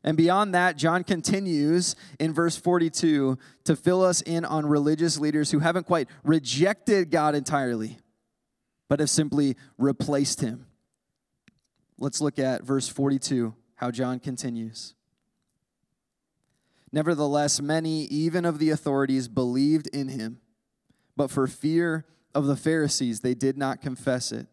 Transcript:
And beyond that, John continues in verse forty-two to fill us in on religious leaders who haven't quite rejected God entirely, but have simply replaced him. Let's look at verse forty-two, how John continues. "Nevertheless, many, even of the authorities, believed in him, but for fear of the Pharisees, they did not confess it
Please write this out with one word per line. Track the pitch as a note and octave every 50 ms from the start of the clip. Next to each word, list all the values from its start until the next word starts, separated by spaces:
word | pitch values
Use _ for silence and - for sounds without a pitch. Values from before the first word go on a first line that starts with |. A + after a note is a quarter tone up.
| -
And | D#3+ D#3
beyond | D#3 E3 E3+ F3+ G3 G#3 G3+ F3+
that, | F3 F3+ F3+ E3
John | C#3+ D3 E3 E3+ F3+ F3
continues | - G3 E3 - - G3+ G3 G3 F#3 E3 D3 C#3+ D3+ E3 F3+ F3 - - - - - - -
in | D#3 D#3+ D#3
verse | D#3 E3+ E3 D#3+
forty-two | - - F3+ F3 F3+ E3 E3 - - - D#3+ D3+ C#3+ C3+ C3+ C3 B2+ - - _ _ _
to | - D#3
fill | - - F3 F3+ F#3 F#3
us | F3+ F3 -
in | - - E3+ E3 E3
on | - D#3 D#3 D3+
religious | D3 D3+ D3 C#3+ D3+ D#3 D3+ E3+ E3 D3+ D3
leaders | D3+ D3+ D3+ D3+ D3 -
who | - D3
haven't | D#3 E3+ E3+ F#3 D#3+
quite | - F3 D#3+ C3 - - - -
rejected | D3 E3 D#3 C3+ A#2+ A#2+ C#3 F3 G3 G#3 _ _ - G#3 G3 F3 D3+
God | D3 E3 D3+ D3+ D3
entirely, | D3 C3 - D#3 C#3 C3+ B2 A#2+ A2 A2 G#2+ - - _ _ _ _ _ _ _ _ _ _ _ _ _ _ _ _ _
but | _ C#3+ C#3+
have | D3+ C#3
simply | - - D#3 C#3+ D3 D3 C#3+ C#3 B2 - - - _
replaced | - C3 C#3 C3+ - B2 - C#3+ C#3 C#3+ C3+ - -
him. | C#3+ A2+ A#2 B2 - _ _ _ _ _ _ _ _ _ _ _ _ _ _ _ _ _ _ _ _ _ _ _ _ _ _
Let's | - - C#3+ - -
look | D3+ D3 - -
at | C3+ C3 B2+ - -
verse | B2 C#3 C3+ B2+
forty-two, | - - - C#3 C#3 C#3 C3 - - C#3 B2 A#2 A2+ A2 _ _ _ _
how | - B2 B2
John | A#2+ A#2+ B2+ B2+ B2+ B2
continues. | - D3 B2+ A#2+ - B2+ A#2 A2+ A2+ A2 A2+ - - - _ _ _ _ _ _ _ _ _ _ _ _ _ _ _ _ _ _ _ _ _ _ _ _ _ _ _ _ _ _ _ _ _ _ _ _ _ _ _ _
"Nevertheless, | - D3+ D#3 E3 E3+ C#3+ D3+ C#3 C#3+ D3 D3 C#3+ - -
many, | C#3+ C#3+ D#3 D#3+ D#3+ D#3+ D#3+ D#3 D3
even | - C#3 D3+ D#3 E3 D#3+ F3+ E3+
of | E3+ D#3+ D3
the | D#3 D#3
authorities, | D3+ D3+ - D3+ C#3 C3+ C#3 C3+ C3+ C3 B2+
believed | A#2 G#2+ C3 B2+ B2 B2 C3 C#3 D3 D#3 D#3+ D3+
in | - - C#3+ C#3
him, | C3+ C3+ B2 A2 A2+ B2 - _ _ _ _ _ _ _ _ _ _ _ _ _ _ _
but | - C#3+ C3
for | - C#3+ C3
fear | C3 - - - D#3 D#3+ E3 E3+ E3+ D#3+ D#3+ D3+ _ _ _ _ _ _
of | D3 C#3+
the | C#3 C#3
Pharisees, | - - D#3 D#3+ D#3+ D3+ C#3 - - C3 A#2+ A2+ G#2+
they | - B2+ B2+
did | A#2 C3 C3+ C3+
not | C3+ C#3 C3+ - -
confess | - D3 B2+ - - C#3 B2+ B2+ A#2+ -
it | A2+ A2+ B2+ _